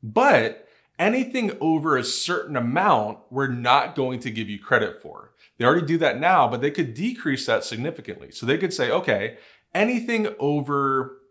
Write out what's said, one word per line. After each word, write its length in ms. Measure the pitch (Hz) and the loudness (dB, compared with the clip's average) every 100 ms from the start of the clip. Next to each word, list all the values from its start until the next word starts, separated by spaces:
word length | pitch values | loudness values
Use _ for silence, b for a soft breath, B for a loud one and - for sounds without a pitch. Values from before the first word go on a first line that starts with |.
But 640 | 117 107 269 156 110 - - b b _ | -2 2 6 6 4 -4 -18 b b _
anything 540 | 180 247 254 262 214 - | 0 0 -2 -2 -4 -2
over 360 | 160 160 156 139 | 0 0 2 0
a 80 | |
certain 520 | 117 - - 180 - 139 | 0 -4 -4 -4 -4 -4
amount, 640 | 117 139 196 135 107 107 _ | 0 0 2 2 0 -6 _
we're 200 | 127 135 | -4 -4
not 460 | 120 120 135 120 | -2 2 2 2
going 240 | - 131 127 | -2 -2 -2
to 100 | 120 | -6
give 180 | 110 101 | -6 -6
you 100 | 101 | -8
credit 440 | - 123 104 - | 0 2 2 -6
for. 300 | - - - _ b _ | -16 -18 -20 _ b _
They 80 | 120 | 4
already 200 | 160 151 | 4 2
do 120 | 165 | 2
that 200 | 156 123 | 2 2
now, 300 | 160 185 127 | 4 6 4
but 140 | 120 | 2
they 80 | 139 | -2
could 240 | 143 143 | -2 -4
decrease 500 | 113 214 247 156 131 | -4 -6 -4 -4 -4
that 200 | - 113 | 0 0
significantly. 680 | - 113 135 165 - - - | 0 -6 -6 -8 -12 -14 -14
So 160 | - 120 | -8 -2
they 100 | 156 | 0
could 160 | 180 | 0
say, 180 | - 123 | -2 0
"Okay, 460 | 156 180 104 107 - B B B | 0 2 0 -2 -8 B B B
anything 600 | 175 214 247 240 233 214 - | 0 0 0 -2 -2 -2 -2
over 800 | 139 147 135 143 139 135 131 - _ | -2 0 0 0 0 0 -4 -12 _